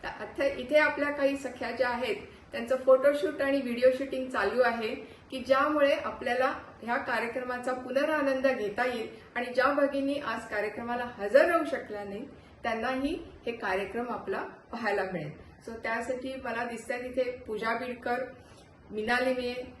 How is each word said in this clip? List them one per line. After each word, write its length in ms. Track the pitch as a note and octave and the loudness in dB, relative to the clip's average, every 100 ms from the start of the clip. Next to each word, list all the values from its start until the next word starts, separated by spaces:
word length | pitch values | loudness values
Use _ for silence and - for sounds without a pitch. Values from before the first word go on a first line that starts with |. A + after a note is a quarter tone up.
तर 60 | - | -10
आता 360 | - G#3 - | -10 -10 0
इथे 340 | C#4 B3 B3 D4+ | 0 0 4 6
आपल्या 320 | D#4 - D4 | 6 2 -2
काही 260 | C#4+ C#4 C4+ | 2 2 2
सख्या 340 | B3 - A#3 | -6 -6 -6
ज्या 180 | A#3+ B3 | 0 0
आहेत, 280 | A#3+ B3 - - - - | 0 -2 -4 -6 -18 -12
त्यांचं 240 | - A#3+ C4 | -8 0 2
फोटोशूट 680 | C4 C4 C#4+ C#4+ C#4+ C#4+ | 8 8 8 4 0 0
आणि 180 | C4+ C#4 | 0 0
व्हिडिओ 300 | A#3+ A#3+ B3+ B3+ | 0 4 6 4
शूटिंग 300 | C4+ C4 B3+ | -2 -4 -4
चालू 340 | A#3 G3+ A#3 | 0 0 4
आहे, 320 | A#3+ A3+ A3 C4 - - - | 4 2 -4 -6 -10 -18 -10
की 120 | C4 A#3+ | -10 2
ज्यामुळे 480 | C4 D4 D4+ C#4+ | 4 6 4 4
आपल्याला 580 | D#4 A3 - B3 B3 C4+ D#4 - - | 4 0 -6 -2 2 2 0 -10 -12
ह्या 140 | A3+ A#3+ | -2 -2
कार्यक्रमाचा 760 | - A3+ A#3 B3+ B3+ B3 B3+ | 0 -2 -2 -4 -4 -4 -4
पुनरानंद 760 | B3+ B3+ B3+ D4+ D4+ C#4 C4 C4 | -4 -2 0 2 2 2 2 2
घेता 400 | A#3+ G#3 G#3 B3+ | 0 -2 0 0
येईल 220 | A#3 A3 - - | 0 -6 -10 -10
आणि 120 | A#3+ B3 | -6 -2
ज्या 180 | B3 B3+ | 2 4
भगिनी 420 | C#4+ C#4 C#4 C#4 | 4 2 2 0
आज 320 | C#4+ A3+ A#3 - | -2 -4 -6 -4
कार्यक्रमाला 580 | G#3+ G#3 - A#3 B3 | -4 -4 -4 -6 -6
हजर 400 | A#3+ - G3+ B3+ | -6 -6 6 8
राहू 200 | F4 E4+ | 8 4
शकल्या 400 | D4 B3 - G#3 | 0 -4 -6 -8
नाही, 240 | G3+ G3 C#4 - - - | -8 -8 -10 -16 -20 -8
त्यांनाही 600 | A#3 A3+ A#3+ C4 C#4 F4 - - - | -4 -2 -2 0 -2 -4 -8 -10 -8
हे 60 | |
कार्यक्रम 580 | A#3 G3+ F#3+ G3 A#3 A#3+ | -6 -2 -2 -2 -4 -4
आपला 320 | G#3 - F#3+ G4 - - | -6 -4 -6 -6 -12 -12
पाहायला 300 | A#3 A3 G3+ F#3 | -4 -2 0 0
मिळेल. 180 | F3+ D3+ - - - - | -4 -6 -10 -18 -18 -14
So, 60 | A3+ | -8
त्यासाठी 520 | A3+ A3+ A#3+ B3+ B3+ C4 | -4 -4 -2 -4 -6 -8
मला 200 | B3 A#3 | -6 -4
दिसतंय 340 | A#3+ A3+ - B3 | -4 -8 -6 -6
तिथे 320 | B3+ B3+ B3 | -4 -2 -2
पूजा 440 | B3+ - G#3+ A3+ | -4 -8 -4 -2
बिडकर, 500 | A#3 B3 A#3+ B3 B3 C4 - - - - - - | -2 -4 -6 -4 -2 -4 -10 -20 -20 -20 -20 -10
मीना 280 | G#3 G#3+ B3 | -6 0 0
लिमये 340 | C4 B3+ B3 B3 B3 - | 2 0 -2 -6 -10 -16